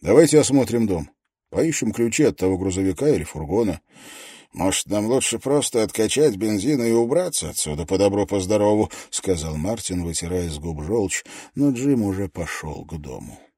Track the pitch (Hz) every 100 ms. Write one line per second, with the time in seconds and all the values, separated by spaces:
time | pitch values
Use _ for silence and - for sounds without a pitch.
0 | - 117 160 151 135 139 117 117 110 87
1 | 76 _ _ _ _ - 156 156 110 104
2 | 113 110 143 95 92 92 95 92 95 90
3 | 143 120 76 78 76 98 113 80 _ -
4 | - - - - - - 92 95 - 104
5 | 107 131 - 113 - 143 - 120 107 -
6 | 110 131 151 98 110 107 104 147 117 113
7 | 117 151 180 - 80 - - 76 82 95
8 | 101 101 98 101 92 107 104 107 110 -
9 | - - - 87 80 78 82 113 - 92
10 | 85 80 85 90 87 73 78 76 76 113
11 | 98 - - - - - 143 120 135 135
12 | 104 95 98 - 80 - 78 76 - 82
13 | 71 58 57 - _